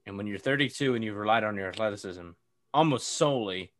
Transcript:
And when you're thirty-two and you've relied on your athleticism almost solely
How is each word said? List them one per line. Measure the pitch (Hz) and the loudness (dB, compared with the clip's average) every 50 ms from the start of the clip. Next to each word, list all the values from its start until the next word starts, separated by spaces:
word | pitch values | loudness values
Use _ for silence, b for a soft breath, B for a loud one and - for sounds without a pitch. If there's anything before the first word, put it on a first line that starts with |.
| - | -16
And | 101 101 98 | -12 -8 -8
when | 101 | -6
you're | 104 101 95 | -6 -6 -4
thirty-two | - 135 135 139 143 127 - - 143 135 127 | 0 0 2 2 2 0 0 0 0 0 2
and | 117 113 | 0 0
you've | 107 104 | -4 -4
relied | 101 104 107 110 117 110 | -2 2 4 4 4 4
on | 107 104 | 0 -2
your | 98 98 95 | -4 -6 -6
athleticism | 90 - 110 107 101 101 - 98 90 90 87 85 87 _ _ _ _ _ _ _ - | -4 -2 -2 -2 -2 -4 -8 -10 -10 -10 -12 -14 -16 _ _ _ _ _ _ _ 4
almost | 143 156 160 139 120 - - - | 4 6 6 4 2 0 -2 0
solely | - 165 147 139 127 110 98 92 92 92 - _ _ | 2 2 2 2 0 -2 -2 -4 -6 -6 -10 _ _